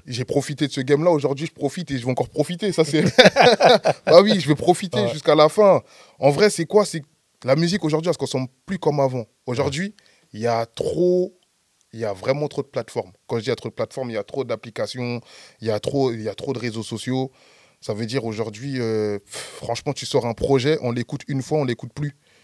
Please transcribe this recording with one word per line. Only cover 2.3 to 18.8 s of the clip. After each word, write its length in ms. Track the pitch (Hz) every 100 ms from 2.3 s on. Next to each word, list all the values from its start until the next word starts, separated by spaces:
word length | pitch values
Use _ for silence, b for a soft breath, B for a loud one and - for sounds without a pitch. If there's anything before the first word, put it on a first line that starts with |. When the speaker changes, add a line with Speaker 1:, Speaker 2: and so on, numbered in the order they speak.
| - 147 175 208
Speaker 1:
Ça, 140 | 165 156
c'est 180 | 156
<laughs> 1000 | 156 - 214 277 247 220 269 233 - - -
Bah 160 | 165
oui, 180 | 202 208
je 80 | 139
vais 80 | 147
profiter 460 | - 175 185 -
Speaker 2:
Ouais. 80 | -
Speaker 1:
jusqu'à 260 | 147 - 151
la 140 | 151
fin. 320 | 208 208 156 - B B B
En 100 | 139
vrai, 200 | 143 208
c'est 160 | 202 165
quoi ? 200 | 208 208
C'est 160 | 165
que 40 | - _ _ _
la 140 | 123 143
musique 260 | 170 202
aujourd'hui, 240 | 156 156 170
elle 60 |
se 60 | 156
consomme 280 | 131 135 127 _ -
plus 140 | 185
comme 220 | 156 147
avant. 240 | 139 127 110 _ -
Aujourd'hui, 420 | 123 139 139 202
Speaker 2:
Ouais. 60 | - b b b
Speaker 1:
il 60 | 107
y 80 | 117
a 180 | 113 117
trop, 720 | - - - 175 180 185 _ _ _ _ _ _
il 60 | 110
y 60 | 113
a 60 |
vraiment 360 | 95 104 139 147
trop 160 | -
de 40 | 135
plateformes. 440 | 127 117 120 92 _ _
Quand 100 | 120
je 40 |
dis 60 | 110
il 20 |
y 40 |
a 20 | 117
trop 140 | 117
de 40 | -
plateformes, 340 | 113 - 123
il 40 |
y 40 | 110
a 60 |
trop 200 | 101 143
d'applications, 800 | 123 110 117 110 107 127 123 120 B B B B
il 60 | 110
y 40 |
a 80 | 104
trop, 320 | - 139 131
il 100 | 117
y 40 | 107
a 60 | 98
trop 160 | -
de 80 | 123
réseaux 220 | 120 110
sociaux. 480 | 107 113 - 131 131 b b b b b
Ça 140 | -
veut 140 | 104 113
dire 180 | 131 113
aujourd'hui, 540 | 107 110 104 139
euh, 400 | 131